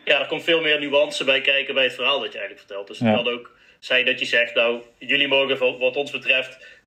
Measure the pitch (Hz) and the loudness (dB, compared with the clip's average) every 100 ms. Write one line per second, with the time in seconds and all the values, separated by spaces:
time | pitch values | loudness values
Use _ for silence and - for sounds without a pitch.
0 | - 143 131 156 - 165 156 151 143 143 | 0 0 0 -4 0 2 2 0 2 2
1 | 147 - 135 135 135 139 135 135 127 123 | 2 0 0 2 2 0 0 0 0 0
2 | 127 139 107 110 101 101 _ 98 101 107 | -2 -2 -4 -8 -12 -14 _ -12 -10 -2
3 | 117 107 120 120 120 _ _ _ - 127 | 2 2 2 -4 -8 _ _ _ 0 2
4 | 123 123 131 120 117 127 117 120 - _ | 2 0 0 2 2 2 2 0 -6 _
5 | 127 139 139 135 135 135 127 127 127 143 | -2 0 2 2 2 0 0 0 -2 -2
6 | 139 135 127 131 127 - - - | -4 -6 -6 -6 -6 -14 -20 -20